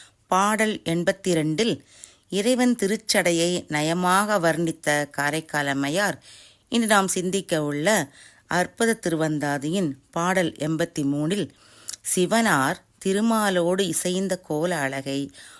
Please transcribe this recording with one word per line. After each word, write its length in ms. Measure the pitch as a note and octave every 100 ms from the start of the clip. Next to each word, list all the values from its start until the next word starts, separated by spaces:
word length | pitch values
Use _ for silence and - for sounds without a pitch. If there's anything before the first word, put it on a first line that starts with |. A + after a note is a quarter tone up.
| - _ -
பாடல் 540 | F#3 G3+ G#3+ G#3+ G#3 -
எண்பத்திரண்டில் 960 | E3+ F3 F#3+ - E3+ D#3 D#3 A3+ E3+ - - - - -
இறைவன் 460 | F#3 G#3 B3+ B3 A#3+
திருச்சடையை 920 | G3 G#3+ - G#3 F3 E3+ E3+ F3+ -
நயமாக 720 | D3+ D3+ E3+ F3+ F#3 G#3 G#3
வர்ணித்த 720 | E3 D#3 E3 D#3+ - D3 C#3+
காரைக்கால் 580 | - C#3+ D#3 D#3 D3+ C#3+
அம்மையார், 560 | C#3 C#3 E3 G3+ - - - - _ -
இன்று 180 | A#3 A3
நாம் 200 | G#3 F#3+
சிந்திக்க 560 | F#3 F3+ F#3+ - D#3+
உள்ள 500 | D3 D3 E3 G#3+ C#3 - - - -
அற்புத 520 | F3 F3 - A3+ A3 F3+
திருவந்தாதியின் 840 | D#3+ D#3+ D3+ C#3+ C#3+ C#3+ F#3+ E3+ C3 _
பாடல் 400 | E3+ F3 F#3+ E3
எண்பத்தி 520 | - D#3 D#3+ E3 -
மூணில் 460 | C#3 C#3+ D3+ G3+ D#3 - - - - -
சிவனார் 840 | - - F3+ A3 A3+ D3+ C3+ F#3 _ - F#3+
திருமாலோடு 760 | G3 A3+ A3+ G#3 F3+ E3+ F#3
இசைந்த 600 | F#3+ D#3 F#3 F#3 F#3+ F3+
கோல 360 | - G3+ F3 E3+
அழகை 560 | C3+ C#3 C3+ C#3 C#3 - -